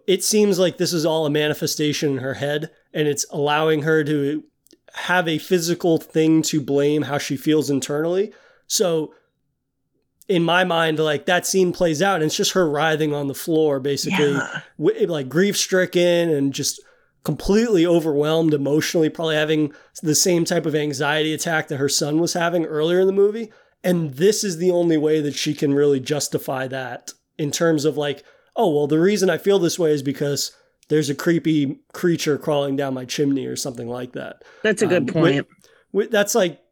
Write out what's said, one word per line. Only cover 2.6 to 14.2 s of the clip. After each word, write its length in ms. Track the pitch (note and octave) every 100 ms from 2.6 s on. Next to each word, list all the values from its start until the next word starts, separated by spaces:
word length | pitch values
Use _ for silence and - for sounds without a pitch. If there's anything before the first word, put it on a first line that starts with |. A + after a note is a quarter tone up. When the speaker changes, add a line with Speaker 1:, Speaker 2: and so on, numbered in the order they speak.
| D#3 _ _
Speaker 1:
and 140 | E3 D3+
it's 180 | C#3+ -
allowing 520 | D#3+ C#3+ D3 D#3+ D#3
her 200 | D3+ D#3+
to 400 | D3 D3+ C#3+ D3+ - _ _ _ _
have 340 | - - F3+ E3
a 100 | D3+
physical 600 | - F#3 D#3+ E3+ F3+ D#3+
thing 420 | - D#3+ D#3+ D#3+
to 180 | D#3 D#3
blame 420 | B2 C#3 D3 D3+
how 140 | C3 C#3+
she 160 | - C3+
feels 320 | D#3 D3+ C3+
internally. 640 | C3+ B2+ D3 E3 F#3 G#3+ - _ _ -
So 480 | - F#3+ D#3+ D3+ - _ _ _ _ _ _ _ _ _ _ -
in 160 | F3+
my 200 | E3+ F3+
mind, 340 | F3+ E3 D#3+ D#3
like, 260 | D#3 C#3+ E3
that 180 | F3+ F3
scene 260 | F#3+ F3+
plays 300 | - F3 D3
out 140 | G3 F#3
and 100 | D#3
it's 100 | -
just 160 | G3
her 140 | F#3+ E3
writhing 440 | C#3+ D#3+ D#3 D#3
on 140 | D3 C#3+
the 60 | B2+
floor, 440 | - D#3+ D#3 C#3
basically, 540 | C3+ C#3 - -